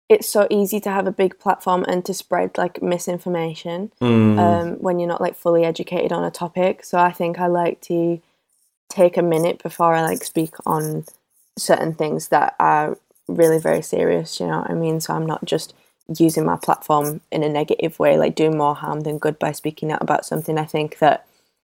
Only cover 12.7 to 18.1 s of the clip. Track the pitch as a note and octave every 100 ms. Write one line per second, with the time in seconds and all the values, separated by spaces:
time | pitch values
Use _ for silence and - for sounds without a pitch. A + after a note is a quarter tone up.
12.7 | D3+ D3+ - _ _ - F3 E3 D#3+ D#3+
13.7 | E3 D#3 F2 E2 F2 E3 - E3 D#3+ -
14.7 | E3+ D#3+ D#3+ D#3+ D#3+ D#3+ D3+ - D#3+ -
15.7 | _ _ _ - D#3 E3 D#3+ D#3 E3+ -
16.7 | - - D3+ D3 D3+ - D#3+ D3 D3 D#3
17.7 | - E3 - D3+